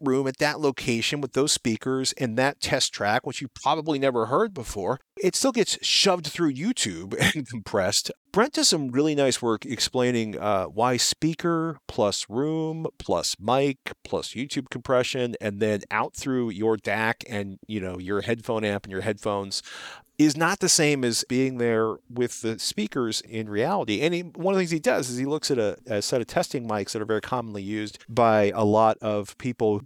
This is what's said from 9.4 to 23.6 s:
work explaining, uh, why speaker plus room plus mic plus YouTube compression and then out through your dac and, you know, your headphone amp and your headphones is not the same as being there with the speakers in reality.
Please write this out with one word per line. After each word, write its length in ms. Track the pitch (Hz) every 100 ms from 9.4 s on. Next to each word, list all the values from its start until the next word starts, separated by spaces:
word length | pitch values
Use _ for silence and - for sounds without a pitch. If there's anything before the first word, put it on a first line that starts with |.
work 240 | 120 107
explaining, 760 | - 117 - 127 123 120 110 95
uh, 280 | 104 98 85
why 320 | 95 123 123
speaker 800 | - - 156 165 170 165 165 151 -
plus 380 | - 104 - -
room 580 | 110 151 160 160 160 160 -
plus 380 | - 87 - -
mic 380 | 104 131 139 131 - -
plus 300 | - 87 -
YouTube 340 | 107 143 143 127
compression 680 | 127 - 127 123 131 120 110
and 180 | 107 101
then 220 | 107 104 -
out 240 | 107 135
through 360 | - 139 127 117
your 260 | 95 110 107
dac 480 | - 104 110 - -
and, 260 | 110 101 95 -
you 140 | 107
know, 180 | 92 90
your 220 | 92 101
headphone 420 | 95 117 110 113
amp 220 | 104 101
and 80 | 101
your 80 | 95
headphones 640 | 104 104 107 101 98 - - - - - _ -
is 180 | 151 147
not 240 | 165 196
the 80 | 180
same 340 | - 147 143
as 220 | 120 113 -
being 260 | 127 131 127
there 400 | 120 110 113 101 _
with 320 | 120 120 -
the 160 | 113 107
speakers 640 | - - 208 139 117 107
in 260 | - 113 107
reality. 540 | 104